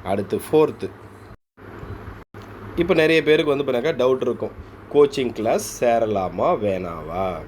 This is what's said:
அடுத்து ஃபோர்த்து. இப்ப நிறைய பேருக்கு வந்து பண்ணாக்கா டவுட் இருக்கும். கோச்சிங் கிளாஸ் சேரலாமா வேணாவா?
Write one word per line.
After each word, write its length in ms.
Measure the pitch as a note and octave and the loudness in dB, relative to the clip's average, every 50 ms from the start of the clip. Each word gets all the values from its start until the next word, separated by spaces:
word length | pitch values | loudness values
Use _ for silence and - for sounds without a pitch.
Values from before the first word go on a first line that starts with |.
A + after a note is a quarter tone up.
| - | -2
அடுத்து 360 | F#2 G2 G2+ F#3+ - - G2+ - - | -2 -2 -2 -2 -2 -4 -4 -2 2
ஃபோர்த்து. 400 | - D#3 D#3 C#3+ G#2+ - G2 F2+ - - - - - - - - - _ _ _ _ - - - - - - - - - - - - - - _ - - - - - - - - - | 4 4 4 4 0 -8 -10 -10 -10 -14 -20 -20 -20 -20 -20 -20 -20 _ _ _ _ -20 -18 -18 -16 -16 -14 -14 -14 -14 -14 -16 -16 -18 -20 _ -20 -20 -18 -18 -18 -16 -16 -8 -4
இப்ப 180 | F3 E3+ F3 F#3 | -4 0 2 4
நிறைய 280 | E3 D#3 D#3 D#3+ D#3+ | 4 6 6 4 4
பேருக்கு 340 | D3 D3 D3+ D3+ D#3+ D3 C#3 | 4 4 4 4 4 2 0
வந்து 160 | C#3 C#3 C3+ | 0 0 0
பண்ணாக்கா 220 | B2 A#2+ A#2+ D3+ C3 | -2 0 0 -2 0
டவுட் 260 | A#2+ B2 C3 C3 B2+ | 2 2 2 2 2
இருக்கும். 300 | B2+ B2 A#2 - - G2+ - - - - - - - - | 0 -4 -4 -4 -6 -10 -10 -14 -18 -18 -18 -20 -16 0
கோச்சிங் 400 | - C#3+ D3 C#3 - C#3+ C3 A#2 | 4 6 6 6 4 -2 -4 -4
கிளாஸ் 520 | A2 - G#2 A2+ D3 G#3 A3 - - - B2+ | -4 -2 0 0 0 0 -2 -6 -4 0 2
சேரலாமா 760 | A#2+ A#2 A2+ A2+ G#2+ G#2 G2 F#2 F2 E2+ F#2+ A#2+ D#3+ F3+ C3+ | 2 4 2 2 2 0 -2 -2 -2 -2 0 0 0 0 0
வேணாவா? 720 | G#2 G2+ F#2+ F2+ F#2 E2+ E2+ D#2+ D2+ D#2+ E2 F#2 F#2+ F#2 F2 D#2+ D#2 | 0 -2 -2 -2 -4 -6 -8 -8 -8 -8 -4 -4 -4 -4 -4 -6 -10